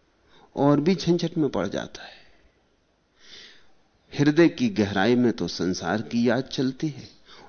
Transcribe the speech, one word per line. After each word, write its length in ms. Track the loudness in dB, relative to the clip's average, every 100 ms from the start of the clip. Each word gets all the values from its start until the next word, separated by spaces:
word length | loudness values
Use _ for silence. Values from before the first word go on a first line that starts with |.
| _ _ _ -20 -14 0
और 240 | 2 4
भी 140 | 2
झंझट 420 | 0 2 0 0 -2
में 100 | -2
पड़ 160 | -2 -4
जाता 340 | -6 -10 -14
है। 100 | -20 -20 -20 _ _ _ _ _ _ _ _ _ -20 -20 -20 -20 -20 _ _ _ _
हृदय 360 | 0 2 6 4
की 180 | 4 -2
गहराई 440 | 0 0 2 2 4
में 160 | 2
तो 160 | 0 -6
संसार 540 | -4 -4 -4 -4 -4
की 240 | -2 0 0
याद 160 | 0
चलती 440 | -4 -4 -4 -4 -8
है, 200 | -8 -18 -20 _ -20